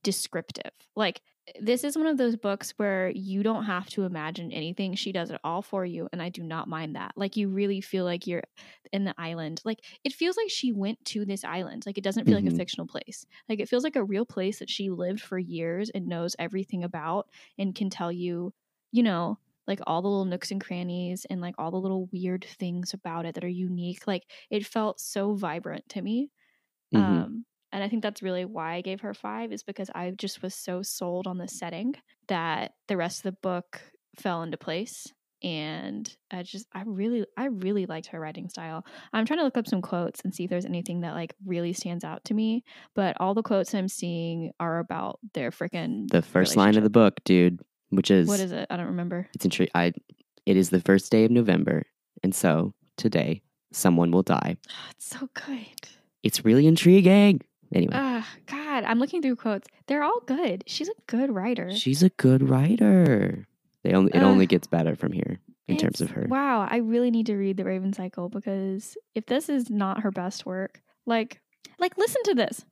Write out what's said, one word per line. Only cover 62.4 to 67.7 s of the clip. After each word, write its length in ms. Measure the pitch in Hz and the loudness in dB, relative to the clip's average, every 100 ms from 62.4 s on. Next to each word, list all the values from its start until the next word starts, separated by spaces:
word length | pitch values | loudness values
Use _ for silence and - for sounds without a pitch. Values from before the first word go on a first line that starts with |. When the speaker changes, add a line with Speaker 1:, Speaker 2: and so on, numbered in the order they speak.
| 135 | 6
Speaker 2:
writer. 960 | 131 147 226 214 190 165 110 95 - - _ _ _ | 4 4 6 8 8 8 6 2 -2 -10 _ _ _
They 80 | 92 | 2
only, 180 | 92 95 | 6 6
it 100 | 90 | 8
only 220 | 95 95 | 8 8
Speaker 1:
Ugh. 40 | 92 | 8
Speaker 2:
gets 180 | 90 - | 4 4
better 280 | 85 80 76 | 0 2 0
from 160 | 87 | -2
here 260 | 90 - - _ _ - | -2 -4 -6 _ _ -4
in 80 | - | 0
terms 240 | - - | 0 0
Speaker 1:
It's, 0 | |
Speaker 2:
of 80 | - | -4
her. 160 | - - | -4 -2
Speaker 1:
wow, 380 | 262 277 233 196 | 0 2 0 2
I 100 | 240 | 0
really 320 | 220 233 247 | 2 2 4
need 140 | 233 226 | 2 2
to 100 | 202 | 0
read 200 | 196 190 | 0 0
The 80 | |
Raven 280 | 185 | -2